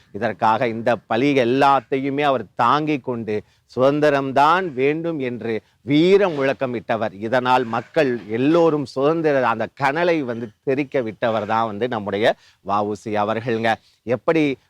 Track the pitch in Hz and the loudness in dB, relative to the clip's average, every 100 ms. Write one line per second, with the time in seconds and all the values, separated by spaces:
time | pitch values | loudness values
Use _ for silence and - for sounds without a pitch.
0 | _ 101 110 95 110 110 123 113 117 110 | _ -6 -6 0 0 2 0 -2 -2 -2
1 | - 117 143 135 117 135 139 135 - 135 | -2 0 2 2 2 2 4 2 0 -4
2 | 139 139 147 127 95 - 120 147 156 147 | -2 -2 0 0 -4 0 2 2 0 -4
3 | - 117 107 107 - _ _ 120 135 147 | -4 -6 -4 -6 -6 _ _ 0 2 4
4 | 151 139 135 135 147 180 180 123 135 160 | 2 2 0 2 4 4 0 -2 0 0
5 | 170 156 127 120 113 107 - _ - 147 | -4 -6 -6 -6 -6 -6 -8 _ 0 2
6 | 180 196 190 143 135 127 131 117 - 113 | 6 4 4 0 -2 -2 -4 -4 -4 -2
7 | 107 95 110 127 127 127 117 117 - 165 | -4 -6 -2 0 2 2 0 -4 -2 0
8 | 135 120 101 113 139 170 165 151 131 131 | 0 0 -4 0 2 4 4 2 -2 -2
9 | 143 165 156 135 120 113 107 - 139 156 | 0 2 2 2 2 0 -4 -2 -2 0
10 | 175 165 123 117 117 - 143 135 135 139 | 0 0 -2 -6 -10 -8 -4 -2 -2 -4
11 | 113 - 120 110 101 113 113 101 123 113 | -4 -4 -2 -2 0 0 -2 -4 -4 -4
12 | 101 101 127 - _ _ 92 101 104 104 | -4 0 0 0 _ _ -4 -2 -2 -6
13 | 113 104 104 110 120 113 113 110 _ _ | -4 -2 -2 -2 -4 -2 0 -2 _ _
14 | 107 127 - 160 147 127 | -6 -4 0 0 0 -2